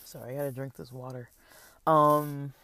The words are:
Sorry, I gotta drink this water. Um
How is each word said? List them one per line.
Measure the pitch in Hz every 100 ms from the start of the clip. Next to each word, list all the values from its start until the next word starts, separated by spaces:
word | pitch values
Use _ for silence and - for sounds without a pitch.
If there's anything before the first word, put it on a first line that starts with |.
Sorry, | - 156 113
I | 135
gotta | 143
drink | 127 135
this | - 123
water. | 127 127 127 120 _ _ - - _
Um | - 156 151 151 151 143 139 -